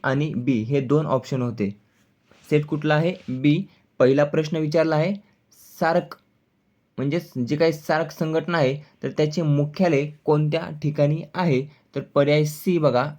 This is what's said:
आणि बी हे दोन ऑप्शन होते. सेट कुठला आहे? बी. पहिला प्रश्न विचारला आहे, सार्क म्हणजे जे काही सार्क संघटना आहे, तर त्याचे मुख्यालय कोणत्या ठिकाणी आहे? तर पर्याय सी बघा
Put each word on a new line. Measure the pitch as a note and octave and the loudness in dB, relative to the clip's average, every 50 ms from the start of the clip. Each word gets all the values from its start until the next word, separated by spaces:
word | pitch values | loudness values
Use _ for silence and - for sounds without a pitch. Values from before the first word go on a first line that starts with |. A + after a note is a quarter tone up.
| - | -2
आणि | C#3 C3 C#3 D3+ D#3 D3+ | -2 0 0 0 -2 -4
बी | A#2+ B2 C3+ C3 | -2 -2 0 0
हे | A2 A2 A#2 C#3+ C#3 | 0 0 0 0 -2
दोन | C3+ A#2 C#3+ D3+ D#3 | 0 2 0 0 2
ऑप्शन | C#3 A#2 C3 - - C#3+ C3 B2 | 0 -2 -2 -2 -4 -4 -4 -4
होते. | A#2+ A2+ A2+ G#2 G2 G2+ - _ _ _ _ _ _ _ _ _ _ _ _ _ - | -4 -4 -4 -4 -4 -6 -8 _ _ _ _ _ _ _ _ _ _ _ _ _ 0
सेट | D3+ D3+ D3 | 0 0 0
कुठला | - D#3+ D3+ D3+ D#3 D3+ | 0 -4 -4 -2 0 2
आहे? | D3+ E3 F3 F#3 - - - | 2 2 0 -2 -4 -8 -8
बी. | B2+ B2+ C3 D3 D3 F3 G3 - _ _ _ _ _ - | -6 0 2 2 2 2 0 -4 _ _ _ _ _ 2
पहिला | C3 B2+ C3+ C#3+ D3 | 4 4 4 4 2
प्रश्न | D3 - D3+ D#3 D3+ - | 2 0 -2 -2 -2 -2
विचारला | D#3+ D#3 D3+ D#3 E3 D#3 D#3+ D#3 | -4 -2 0 0 0 2 2 2
आहे, | D3+ D#3 F#3 G3+ G3+ - _ _ _ _ _ _ _ - - - - | 0 0 0 -2 -6 -10 _ _ _ _ _ _ _ -20 -20 -8 -2
सार्क | F3 D#3+ E3 F3 E3 - - - _ _ _ _ _ _ _ _ _ _ _ _ _ _ _ | 0 0 2 0 0 -2 -8 -20 _ _ _ _ _ _ _ _ _ _ _ _ _ _ _
म्हणजे | - C3 C#3+ D3+ F3 E3+ - - B2+ B2 A#2 | -6 -4 -2 -2 -4 -4 -6 -6 -6 -4 -2
जे | D3 | 0
काही | D3 E3 E3 D#3 | 2 2 2 2
सार्क | D#3 - - D#3+ D#3 E3 D3+ | 0 -2 -2 -2 -2 -2 -4
संघटना | - - E3+ D#3 D#3 D#3+ D3+ D#3+ F3 E3 | -4 -4 -4 -2 -2 -2 -2 -2 0 2
आहे, | C#3+ C3 C#3 D3+ - - _ _ - | 2 2 0 -2 -8 -14 _ _ -10
तर | C#3 | -6
त्याचे | C3+ - D#3 D3+ D3+ F3+ E3 | -2 0 -2 0 0 0 0
मुख्यालय | D3+ C#3+ C#3+ D3 D3 D3+ - F#3+ E3+ D#3 C#3 D3 D3+ D3+ - _ | 2 2 2 0 -2 0 0 2 2 2 2 0 -2 -6 -6 _
कोणत्या | - D3+ D3+ D3+ D3+ D#3 D#3+ F3 - D#3 D3+ - | 0 2 2 2 0 0 -2 -4 -6 -8 -6 -4
ठिकाणी | D3 D3 D3+ D3 C#3+ D3+ D#3+ - - - | -4 0 2 2 2 0 -2 -4 -8 -6
आहे? | F3+ F3+ E3+ C3+ B2+ C#3 - - _ _ _ _ | -2 0 0 0 0 -2 -4 -10 _ _ _ _
तर | C#3 | -10
पर्याय | - - - D3 C#3+ D3 D3 D3+ D3+ | -10 -2 0 2 2 4 4 2 2
सी | D3+ D3+ - - F#3+ F3 E3+ | 0 -4 -4 -2 -2 0 2
बघा | D3+ C#3+ A#2+ B2 C3 D3+ D3+ | 2 2 2 2 0 -2 -4